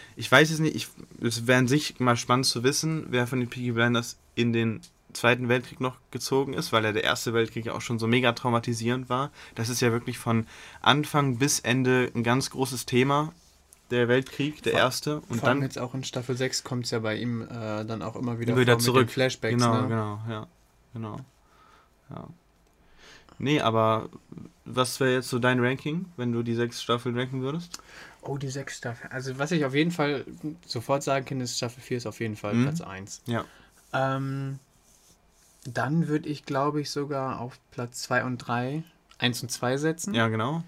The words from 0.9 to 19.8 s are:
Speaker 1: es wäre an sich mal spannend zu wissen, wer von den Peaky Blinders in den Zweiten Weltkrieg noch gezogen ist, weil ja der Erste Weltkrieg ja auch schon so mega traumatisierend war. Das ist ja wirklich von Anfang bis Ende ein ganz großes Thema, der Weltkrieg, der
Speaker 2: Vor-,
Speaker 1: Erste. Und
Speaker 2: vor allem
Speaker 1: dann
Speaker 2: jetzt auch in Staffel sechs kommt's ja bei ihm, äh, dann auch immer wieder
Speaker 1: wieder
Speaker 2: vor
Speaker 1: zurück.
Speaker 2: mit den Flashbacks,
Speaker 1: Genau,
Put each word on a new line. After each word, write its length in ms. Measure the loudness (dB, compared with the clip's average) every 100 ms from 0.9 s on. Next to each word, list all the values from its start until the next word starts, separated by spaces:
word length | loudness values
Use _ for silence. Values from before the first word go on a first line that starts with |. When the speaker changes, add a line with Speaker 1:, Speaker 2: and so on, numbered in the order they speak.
| -12 -20 -4
Speaker 1:
es 260 | -2 0 4
wäre 120 | 4
an 80 | 6
sich 300 | 2 0 0
mal 160 | 2 2
spannend 280 | 2 2 2
zu 160 | 2
wissen, 420 | 0 0 -2 -4 -2
wer 160 | -2 0
von 140 | -2
den 100 | -4
Peaky 220 | -4 -2
Blinders 460 | 2 2 2 -2 -12 _ 0
in 160 | 2
den 300 | 2 0 -2 -10 _ _
Zweiten 360 | 0 4 4 2
Weltkrieg 320 | 0 0 -4
noch 160 | -4 -4 _
gezogen 420 | -10 0 0 0
ist, 180 | -4 0
weil 140 | 2 2
ja 80 |
der 100 | 2
Erste 300 | 0 0 0
Weltkrieg 320 | 0 0 -2 -6
ja 80 |
auch 80 | -6
schon 180 | -4 -2
so 80 | 2
mega 240 | 4 4
traumatisierend 760 | 2 0 0 0 -2 -2 -2 -2
war. 220 | -2 -2 -8 -14 -6
Das 120 | -4
ist 140 | 2
ja 100 | 2
wirklich 260 | 2 -2 -6
von 300 | 0 0 0 -10 -20 -2
Anfang 560 | 2 2 2 2 2 2
bis 220 | 0 0
Ende 500 | 0 2 4 4 2 0
ein 80 |
ganz 260 | 0 0 0
großes 340 | -2 -4 -4 0
Thema, 480 | 2 4 2 0 -8 _ _ _ -20 _
der 180 | 0 4
Weltkrieg, 560 | 4 2 -4 -4 -4
der 80 | 0
Speaker 2:
Vor-, 80 | 2
Speaker 1:
Erste. 420 | 2 0 -4 -6 -4
Und 140 | 0
Speaker 2:
vor 80 | 2
allem 80 | 2
Speaker 1:
dann 60 | 0
Speaker 2:
jetzt 100 | -4
auch 140 | -6 -6
in 100 | -6
Staffel 320 | -6 -4 -2
sechs 260 | -2 -4
kommt's 280 | -4 -4 -2
ja 80 | -2
bei 180 | -2 -2
ihm, 240 | -2 -4
äh, 420 | -6 -8 -6 -4
dann 180 | -4 -6
auch 120 | -6 -6
immer 240 | -4 -2
wieder 160 | 2 4
Speaker 1:
wieder 180 | 6 6
Speaker 2:
vor 40 |
Speaker 1:
zurück. 220 | 6 4
Speaker 2:
mit 80 | 4
den 40 | 2
Flashbacks, 360 | 0 0 0
Speaker 1:
Genau, 280 | 2 4 2